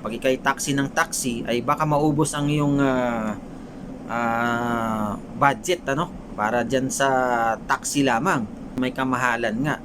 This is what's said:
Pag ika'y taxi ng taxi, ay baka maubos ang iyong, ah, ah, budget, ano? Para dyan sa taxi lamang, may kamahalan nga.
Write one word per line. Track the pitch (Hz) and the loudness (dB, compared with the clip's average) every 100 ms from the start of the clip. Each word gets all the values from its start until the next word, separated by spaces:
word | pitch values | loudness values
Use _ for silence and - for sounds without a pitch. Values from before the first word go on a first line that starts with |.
Pag | 110 117 | -6 -2
ika'y | 131 131 | 0 2
taxi | 139 135 - 139 | 0 0 -2 0
ng | 139 | 0
taxi, | - - - 131 117 117 | -2 -2 -2 -2 -4 -2
ay | 120 | -2
baka | 120 147 156 | 0 0 2
maubos | 147 156 147 147 147 | 2 2 2 0 0
ang | 143 | 0
iyong, | 147 143 143 | 2 2 4
ah, | 139 127 123 117 107 104 - - - - - - - | 4 2 0 0 -2 -6 -10 -14 -14 -14 -14 -12 -6
ah, | 117 117 117 120 117 120 117 113 110 104 - - 117 | -2 0 2 0 0 0 0 0 -2 -2 -4 -8 0
budget, | 139 117 175 175 - | 2 2 0 -2 0
ano? | 139 180 - - - | -2 -2 -6 -10 -2
Para | 107 120 113 | 2 2 2
dyan | 131 131 | 0 0
sa | - 135 131 127 120 113 110 | 2 4 4 4 2 2 0
taxi | - 135 - 143 | 0 -2 0 2
lamang, | 135 117 165 151 110 - - - | 4 4 2 0 -2 -8 -10 -2
may | 127 | -2
kamahalan | 127 131 123 123 117 117 110 | 0 0 2 2 2 0 0
nga. | 147 123 | -2 -2